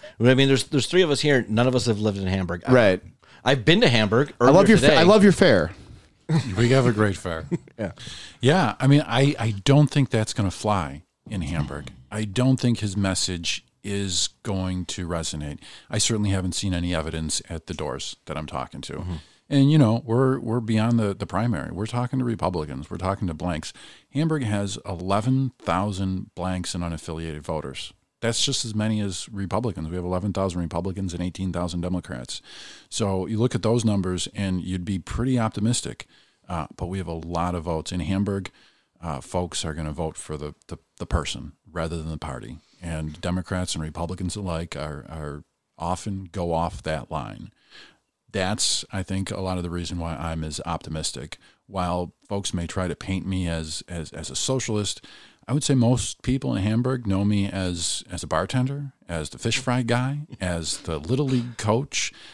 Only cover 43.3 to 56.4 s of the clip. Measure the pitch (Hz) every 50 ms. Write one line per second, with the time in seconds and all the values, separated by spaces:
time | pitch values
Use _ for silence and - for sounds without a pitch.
43.3 | 92 92 90 - 95 90 90 - - 82 78 78 - 85 85 80 92 90 92 87
44.3 | - 107 98 90 82 80 87 - - 71 76 76 73 73 52 - 80 80 76 73
45.3 | 73 73 - _ _ _ _ _ _ - 85 85 92 - - 107 98 95 95 87
46.3 | - 98 87 85 82 80 85 - - - - 80 78 71 - - 80 73 62 52
47.3 | 52 - - - _ _ _ _ - - - - _ _ _ _ _ _ _ _
48.3 | - 98 92 92 107 - - - - - - - - 98 92 - 95 98 98 -
49.3 | - - 95 92 92 90 87 85 85 87 87 - 90 87 82 82 82 - 82 82
50.3 | 80 80 78 78 76 - - 85 82 - - - 78 78 78 - - 62 60 -
51.3 | - - _ _ _ _ _ - 101 95 90 87 90 90 90 - - _ _ -
52.3 | 101 101 95 - - 87 85 82 - 98 92 85 76 - - 98 95 90 - 98
53.3 | 95 92 87 85 82 80 78 78 - - - - 90 85 78 - - - 78 -
54.3 | 67 - - - 135 127 - - 110 104 104 - - - - - - - - -
55.3 | _ _ _ - 127 151 - - 139 127 113 120 127 123 - - - _ - 123
56.3 | 131 131